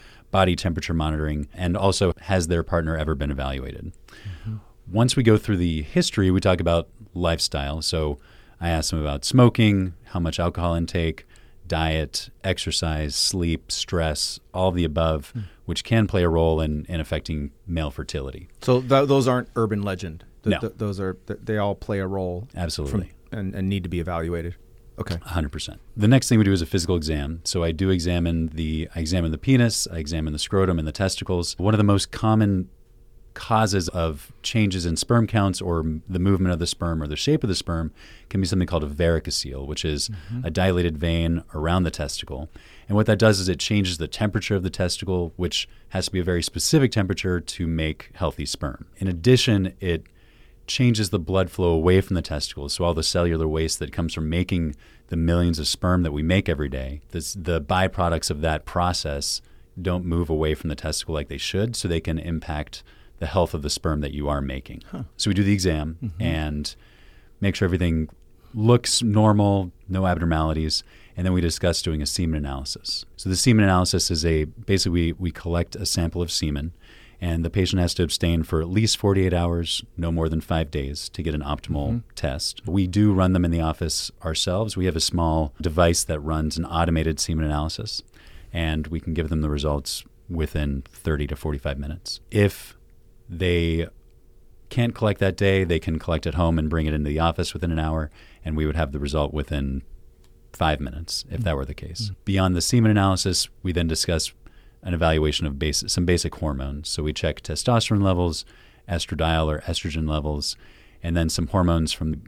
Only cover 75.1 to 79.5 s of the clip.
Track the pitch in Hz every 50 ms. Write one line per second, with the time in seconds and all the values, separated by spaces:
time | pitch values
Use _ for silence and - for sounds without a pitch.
75.1 | 80 - 90 87 - - - 85 85 87 85 - - - 98 - - 95 90 80
76.1 | - 90 87 82 - - - 78 73 71 73 85 - - - - - - - -
77.1 | - - 87 87 82 82 82 85 - 101 92 87 - 98 87 - - - 90 76
78.1 | - - - 85 82 82 80 - - 78 80 87 92 107 110 107 - - - 101
79.1 | 98 95 92 92 87 87 87 87